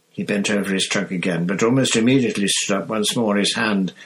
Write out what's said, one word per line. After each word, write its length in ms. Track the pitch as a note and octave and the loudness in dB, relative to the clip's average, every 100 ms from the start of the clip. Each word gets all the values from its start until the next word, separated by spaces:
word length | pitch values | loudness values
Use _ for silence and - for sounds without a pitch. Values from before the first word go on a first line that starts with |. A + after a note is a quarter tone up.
| _ | _
He 140 | - | -10
bent 300 | F#2+ G2+ G2+ | -4 -2 0
over 200 | G2 F#2+ | -2 0
his 140 | F#2+ - | -2 -2
trunk 240 | G#2 F#2 | -2 -2
again, 380 | F2+ F#2+ E2+ F2 | -4 -2 -2 -2
but 160 | F2+ | 0
almost 320 | A2+ C3 B2 A#2 | 2 2 2 2
immediately 500 | A#2 C3+ A2+ G2+ G2 | 4 4 2 0 0
stood 300 | - - G2 | 0 0 -2
up 100 | F#2+ | -2
once 300 | G#2+ G#2 B2 | -2 0 0
more, 180 | G#2+ | 0
his 220 | G2+ F#2+ A2+ | 2 0 0
hand 360 | A2 G2 F2+ - | 0 0 -2 -6